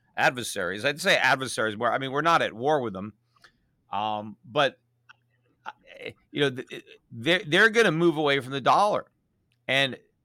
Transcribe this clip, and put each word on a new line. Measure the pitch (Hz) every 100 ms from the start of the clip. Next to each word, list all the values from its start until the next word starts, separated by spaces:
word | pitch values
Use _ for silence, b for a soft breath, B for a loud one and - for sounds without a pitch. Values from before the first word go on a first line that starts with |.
| _ -
adversaries. | 143 127 113 101 90 98
I'd | 123 147
say | 190 160
adversaries. | 131 135 131 - 110 107
Where, | 117
I | 120
mean, | 135
we're | 135
not | 160 165
at | 113
war | 98 131 151
with | 120
them, | 92 104 - _ b b b _ _ _
um, | 98 107 107 107 104
but, | - 143 139 - _ _ _ _ _ _ _ _
uh, | - - - - - - _
you | -
know, | 143
th-, | 127 - - - - _
they're, | 117 120 175 156
they're | 170 220
gonna | 220 220
move | 156 170 156
away | 151 139
from | 131
the | 139
dollar, | 127 143 208 151 - _ _ _ _ _ -
and | 135 139 110 _ _